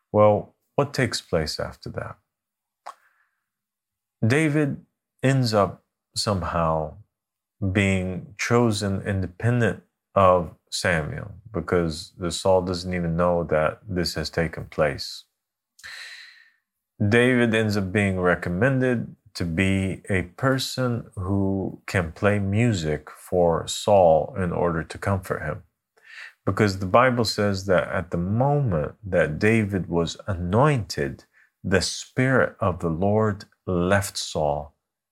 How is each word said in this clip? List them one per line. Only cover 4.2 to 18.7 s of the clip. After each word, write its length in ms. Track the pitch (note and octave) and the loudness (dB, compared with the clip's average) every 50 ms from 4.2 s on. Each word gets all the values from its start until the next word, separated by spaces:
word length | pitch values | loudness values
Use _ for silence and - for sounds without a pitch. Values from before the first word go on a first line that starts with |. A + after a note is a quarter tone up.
| B2 | 0
David 580 | A2 B2+ D3+ D#3+ D3+ C#3+ D#3 D3+ C#3 - - - _ _ _ _ _ _ _ - | 2 4 4 2 2 2 2 0 0 -2 -6 -10 _ _ _ _ _ _ _ 0
ends 300 | C3 C3+ C3 B2+ A#2 A2 | 2 2 2 2 2 4
up 320 | G#2 G2 F2+ - - _ _ _ _ _ _ - | 4 2 2 0 -6 _ _ _ _ _ _ -8
somehow 800 | - - A2+ G2+ F#2 E2+ D#2+ - E2+ E2 D#2+ D#2+ D#2+ D#2 D2+ D#2 - - _ _ _ _ _ _ _ _ _ _ - G2+ F#2+ F#2 | -6 -2 -2 -2 -2 -2 -2 -2 0 0 0 0 0 -2 -6 -8 -14 -20 _ _ _ _ _ _ _ _ _ _ -6 -4 -2 0
being 600 | G#2+ G2 F#2+ F#2+ F#2 F2+ F#2 F#2 F2 - - - - | 2 2 2 2 0 -2 -4 -6 -8 -10 -12 -12 -8
chosen 640 | - - A#2 A#2+ A#2+ A#2 G#2 G2 G#2 G2 G2 G2 - | -2 0 2 4 4 2 2 0 -2 -2 -4 -4 -4
independent 800 | - G2+ G2 F#2 F2+ - - - A#2 A#2+ B2 A#2 G2+ F2 - - _ _ _ _ _ - | -4 -4 -2 -4 -6 -6 -4 -2 0 2 2 2 0 0 -2 -8 _ _ _ _ _ 2
of 400 | G2 G2 F#2 F2+ F2+ E2+ D#2 - _ _ _ | 4 6 6 6 4 2 -2 -10 _ _ _
Samuel 600 | - - - G2 F2 D#2+ D2+ C#2+ - D#2 - - - - - - - | -8 -4 -2 0 0 0 -2 -4 -6 -10 -12 -12 -14 -18 -16 -10 -8
because 600 | E2+ D#2 - F#2 F2 E2+ E2 D2+ D#2+ - - _ | -8 -4 0 0 0 0 0 -4 -6 -10 -16 _
the 140 | - F#2 E2+ | -8 -8 -6
Saul 320 | D#2+ - - G2 F#2 F#2 F2 | -6 -2 2 2 2 2 2
doesn't 320 | F2+ F#2 F2 F2 F#2 F2+ | 0 -4 -4 -4 -4 -4
even 220 | F2+ F2 E2+ E2 | -4 -2 -2 0
know 260 | E2 F2 F2 F2 E2+ E2 | 0 2 2 2 0 0
that 360 | D#2 D#2+ D2+ D#2 D#2 - - - | 0 0 2 2 0 -2 -6 -10
this 280 | G#2+ F#2 F2+ F2 - - | -6 -4 -2 -2 -2 -4
has 160 | E2 D2+ - | -6 -6 -6
taken 360 | - - E2 D#2+ - - C#2+ | -2 -2 -2 -2 -4 -8 -12
place. 580 | - - - D#2+ D2 C2+ - - - - - - _ _ _ _ _ _ _ _ _ _ _ - - - - - - - - - - - - - _ _ _ _ _ _ _ _ _ _ - G#2+ | -8 -2 0 0 0 -2 -4 -10 -12 -14 -16 -20 _ _ _ _ _ _ _ _ _ _ _ -20 -18 -18 -18 -18 -18 -18 -20 -20 -20 -20 -20 -20 _ _ _ _ _ _ _ _ _ _ -2 0
David 480 | G2+ A2 A#2 A#2+ B2+ B2+ B2 A#2+ A#2 G#2+ | 4 4 6 6 6 4 4 4 4 2
ends 220 | A2 A2 G#2+ G2+ | 2 2 2 0
up 160 | G#2 G2 F#2 F2+ | -2 -2 0 0
being 260 | G#2+ G2+ G2 F#2+ F#2 | 0 2 2 0 2
recommended 960 | F2+ F2+ E2+ - - F2 F2 F2+ A2 C3+ | 2 2 2 0 0 -4 -2 0 0 2